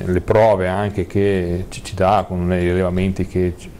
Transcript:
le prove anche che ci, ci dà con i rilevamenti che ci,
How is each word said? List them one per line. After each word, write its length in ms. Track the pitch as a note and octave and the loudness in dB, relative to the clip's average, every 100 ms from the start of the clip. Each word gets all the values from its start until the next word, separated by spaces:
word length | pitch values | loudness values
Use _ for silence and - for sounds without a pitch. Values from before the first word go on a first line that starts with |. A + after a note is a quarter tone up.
le 160 | F#2 F2+ | -2 0
prove 460 | - G#2+ A2 F#2+ F2+ | 2 4 4 4 0
anche 400 | F#2+ G#2 G2 E2+ | 0 -2 -4 -2
che 580 | G2+ G2+ F#2+ F2 F2+ F#2 | 0 2 2 0 -4 -6
ci, 140 | - | -12
ci 120 | - | -8
dà 280 | F#2+ F#2+ G#2 F2+ | 0 2 2 0
con 260 | F2+ F2+ | -2 0
i 60 | F2+ | 0
rilevamenti 640 | F2 F#2 F2+ F#2 F#2+ F#2+ | 2 0 0 0 0 -2
che 300 | F2 F#2 F2+ E2+ | -2 0 0 -2
ci, 140 | - | -12